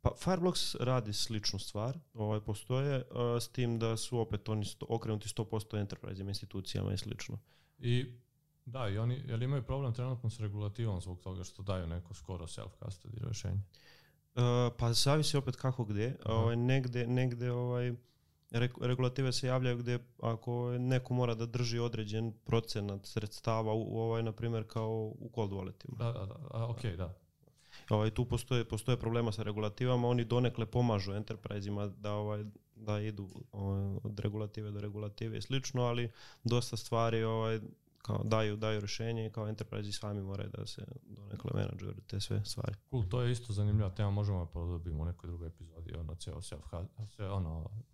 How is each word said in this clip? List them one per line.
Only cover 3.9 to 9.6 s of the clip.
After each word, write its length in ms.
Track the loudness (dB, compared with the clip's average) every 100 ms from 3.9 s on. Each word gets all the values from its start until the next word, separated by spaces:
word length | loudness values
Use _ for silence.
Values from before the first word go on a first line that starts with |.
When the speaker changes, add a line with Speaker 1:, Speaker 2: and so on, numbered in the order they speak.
| 0
Speaker 1:
su 220 | -2 0
opet 300 | 0 -2 -2
oni 160 | -2
sto-, 220 | -2 -6 -4
okrenuti 400 | -2 0 -2 -4
sto 160 | -6
posto 320 | -2 -4 -4 -4
enterprise-ima, 540 | -4 -6 -10 -8 -6
institucijama 640 | -6 -6 -8 -4 -2 -2
i 60 | -2
slično. 400 | -4 -8 -8 -10 -12 _ _ _
Speaker 2:
I, 340 | 0 0 0 -10 _ _ _ _
da, 240 | -12 -6 -2
i 100 | 0
oni, 240 | 0 -2 -4
jel 160 | -2
imaju 200 | 0 -2